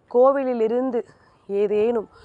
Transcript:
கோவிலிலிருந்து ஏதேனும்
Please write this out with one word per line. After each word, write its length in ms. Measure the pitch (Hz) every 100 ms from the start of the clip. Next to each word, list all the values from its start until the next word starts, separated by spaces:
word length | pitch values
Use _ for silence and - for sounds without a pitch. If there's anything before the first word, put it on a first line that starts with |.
| _
கோவிலிலிருந்து 920 | 240 262 277 262 240 220 240 262 233 - - _ _ -
ஏதேனும் 600 | 202 202 208 220 240 185 -